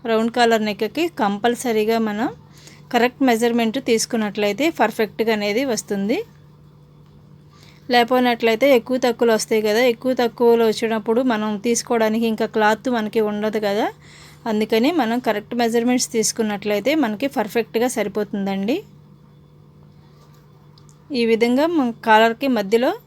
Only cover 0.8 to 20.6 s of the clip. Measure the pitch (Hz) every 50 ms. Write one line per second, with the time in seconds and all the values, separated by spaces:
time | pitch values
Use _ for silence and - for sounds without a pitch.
0.8 | 226 208 - 285 339 339 - - 233 202 202 208 - 240 240 240 - 247 220 220
1.8 | 214 214 226 226 220 214 208 208 240 349 480 - - - - - - - - -
2.8 | - - - 220 226 254 254 - 277 262 233 220 240 240 233 233 233 220 214 269
3.8 | - - 226 220 - - - 226 214 208 196 220 208 208 202 202 285 339 320 -
4.8 | 233 214 220 - 220 202 - - 226 226 220 214 202 208 202 233 277 269 226 202
5.8 | - - 214 196 196 202 269 381 466 - - - - - - - - - - -
6.8 | - - - - - - - - - - - - - - - - - - - -
7.8 | - - 247 240 240 233 262 254 247 247 233 233 240 226 226 220 262 285 277 233
8.8 | 226 - 254 254 262 247 233 - 240 233 220 214 214 - 226 220 214 214 208 226
9.8 | 254 247 233 233 - 254 262 254 247 233 233 - 240 233 233 233 233 220 214 214
10.8 | 240 220 226 220 214 233 220 233 269 254 226 214 214 214 214 196 - 240 233 233
11.8 | - - 247 226 220 214 220 233 233 226 220 208 226 214 - 220 214 208 220 220
12.8 | - 262 247 226 214 208 - 233 214 208 208 208 208 214 208 220 208 202 202 208
13.8 | 269 392 440 - - - - - - - - - - 233 220 214 214 214 233 226
14.8 | 233 294 370 330 240 220 233 247 240 247 202 208 208 - 247 240 240 226 226 240
15.8 | 233 247 247 254 - - - 226 214 214 - - 220 214 208 196 208 208 208 202
16.8 | 196 262 302 320 269 220 214 196 277 277 - 254 208 214 - 240 220 - - 226
17.8 | 240 254 - 240 202 208 202 214 208 202 - 202 196 196 196 196 196 208 277 392
18.8 | 440 - - - - - - - - - - - - _ - - - - _ -
19.8 | - - - - - - - - - - - - - - - -